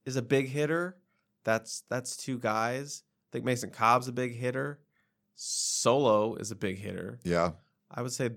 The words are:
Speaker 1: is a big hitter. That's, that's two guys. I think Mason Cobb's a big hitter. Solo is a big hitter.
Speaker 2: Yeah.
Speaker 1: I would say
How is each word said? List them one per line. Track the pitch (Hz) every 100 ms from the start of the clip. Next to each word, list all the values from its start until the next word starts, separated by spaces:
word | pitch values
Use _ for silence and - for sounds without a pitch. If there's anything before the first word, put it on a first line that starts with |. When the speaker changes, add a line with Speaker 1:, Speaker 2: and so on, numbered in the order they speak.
| 135
Speaker 1:
is | 131
a |
big | 120 139 131
hitter. | 143 147 165 180 185 _ _ _ _
That's, | 110 110 - - -
that's | 123 123 -
two | - 123
guys. | 117 110 117 131 143 - - _ _
I |
think | 127 120
Mason | 123 95
Cobb's | - 113 127 127
a |
big | 123 127 117
hitter. | 127 131 143 147 _ _ _ _ _ -
Solo | - - - - 120 135 131 107 110 -
is | 104
a | 98
big | 101 95
hitter. | 104 92 92 123
Speaker 2:
Yeah. | 87 85 85 80 _ _ _
Speaker 1:
I | -
would | 123
say | 123 123